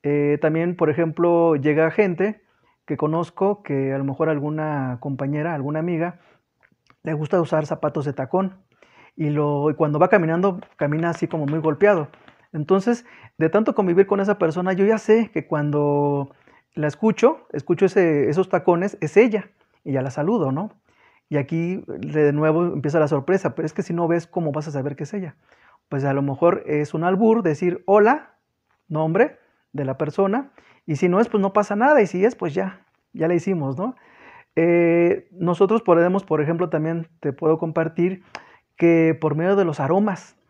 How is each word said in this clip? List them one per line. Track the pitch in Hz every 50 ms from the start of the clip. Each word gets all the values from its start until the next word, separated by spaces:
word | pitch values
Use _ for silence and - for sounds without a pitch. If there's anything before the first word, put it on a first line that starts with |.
| -
Eh, | 147 143 147 147 147 147 147
también, | - 156 156 160 170 175 175
por | 180 170 156
ejemplo, | 139 147 170 165 156 - 170 170 170 170 170 165 160
llega | 143 131 151 147 151 160 160
gente | - - 208 190 170 165 190 214 208 _ _ _ _ _ _ _ _ _ _
que | - 151
conozco, | 131 151 151 160 165 170 - _ - 190 196 208 202 -
que | - 143 135 135 135 135
a |
lo | 139 139
mejor | 135 135 - 165
alguna | 160 156 147 139 151 151 156 156 156 147 139 135 127 123 120
compañera, | - 139 139 127 139 135 147 147 151 170 165
alguna | 143 127 143 151 156
amiga, | 160 175 175 156 165 175 175 _ _ _ _ _ _ _ _ _ _ _ _ _ _ _ _ _ _
le | 160 156
gusta | 147 156 139 196 180
usar | 165 165 160 156 156
zapatos | 143 160 - - 151 - 156 139
de | 147
tacón, | 139 - 131 127 - 185 196 185 - - _ _ _ _ _ _ _ - - - _
y | - 156 147
lo, | 147 151 147 147 147 143 143 156
y | 151
cuando | - 160 147 147 151
va | 175 180
caminando, | 220 202 165 160 165 175 185 202 180 196 - _ _
camina | - 151 143 151 160 165 170
así | 165 - 175
como | - - 160 147
muy | 139 151 160
golpeado. | 156 160 147 - 202 208 202 170 143 - - _ _ - _ _ _ _
Entonces, | - 156 151 - 185 196 185 240 240 240 - - - - - - _
de | - 160 156
tanto | - 202 220 302 233
convivir | - 196 180 170 185 196
con | 196 202 196
esa | 196 208 202
persona, | 196 180 165 160 180 180 185 190
yo | 175 196
ya | 208 220
sé | 214 - - 220 226 226 -
que | _ 165 151
cuando | - 165 151 147 147 147 147 147 147 143 143 143 143 143 139 139 139 - _ _ _ _ _ _ _ _
la | 160 151
escucho, | 151 - - 214 220 - - 233 254 320 - - _ -
escucho | 147 - - 175 151 196
ese, | 185 - 196 180 165 151 143 131 117
esos | 147 180 185 180
tacones, | - 175 - - 175 170 185 202 - -
es | 165 151 -
ella, | 202 240 247 202 202 - - _ _ _ _ _ _ _
y | 147 135
ya | 131
la | 131 135
saludo, | 127 151 147 180 233 226 156 131
¿no? | 131 151 202 214 _ _ _ _ _ _ _ _ _ _ _ _
Y | 143
aquí | 143 131 - 165 165 170 175 185 - -
de | - - - - - 147 156 151 147 143
nuevo | 147 156 156 156 165 175
empieza | 170 - 147 135 151 151 165
la | 156
sorpresa: | 139 156 143 131 - 185 190 - 147 -
"Pero | - 156
es | 156 -
que | - 180
si | - 175
no | 170 170
ves, | 165 170 170 165
¿cómo | _ - 180 165 151
vas | 135 151 147
a | 165
saber | 143 139 131 143 139
que | - 151
es | - -
ella?". | 202 185 151 - _ _ _ _ _ _ _ _ _ _ _
Pues | 147 139 135
a | 139 135
lo | 139
mejor | 139 139 135 - 165 170 - - -
es | - 147 147 147 147 -
un | 156 165
albur | 180 190 190 226 220 220 233 190
decir: | 170 151 147 185 175 175 - -
"Hola, | - 196 214 208 220 277 - - _ _ _ _ _ _ _ _ _ _ _ _
nombre | _ 156 156 160 160 165 - 240 294 - _ _ _ _ _ _ _ -
de | 135 139
la | 131 131
persona", | - 151 151 - - 196 190 202 262 277 - _ _ _ _ _ _ _
y | - 151
si | 143 - 180
no | 175 196
es, | 233 226
pues | - 208
no | 190 196 196
pasa | 208 208 - 208
nada, | 208 240 285 311 277
y | 208
si | 170 - 180 196
es, | 240 247
pues | - - 165 139
ya, | 185 190 190 - - _ _ _ _ _ _ -
ya | - 160
la | 165 175
hicimos, | 170 165 190 190 165 143 135 135
¿no? | 127 190 254 254 _ _ _ _ _ - - - - _ _ _
Eh, | - 165 170 170 175 170 170 170 175 170 175 - - - _
nosotros | - 180 170 175 175 165 202 190 220 233
podemos, | 233 - 170 165 170 180 185 196 185
por | - 160 151
ejemplo, | 147 151 170 165 180 165
también | 170 156 156 160 165 170 165 _ _ _
te | - 147 131
puedo | - 170 156 160
compartir | 156 170 160 156 165 160 165 165 - 170 185 190 185 _ _ _ - - - - _ _ _ _
que | - 170 170 165 165 160 160 160 160
por | 156 151 147
medio | 156 170 185 202
de | 202 190
los | 165 147 -
aromas | 139 135 165 196 208 208 185 - - - _ _ _